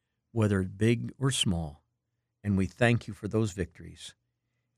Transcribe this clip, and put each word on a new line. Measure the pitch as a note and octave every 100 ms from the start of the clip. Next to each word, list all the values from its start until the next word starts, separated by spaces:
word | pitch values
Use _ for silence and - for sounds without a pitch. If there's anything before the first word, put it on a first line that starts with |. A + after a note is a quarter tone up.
| _ _ _
whether | A2+ G#2+ G2
big | F#2+ G2 A2 A#2+ A#2+ -
or | C3+
small. | B2+ - E2+ D#2 - _ _ _ _ _ _
And | G2+ F#2+
we | F#2+
thank | - A#2+ A#2 -
you |
for | G2 G2+
those | G#2+ A2
victories. | F#2+ E2+ - E2+ E2 - - _ _ _ _ _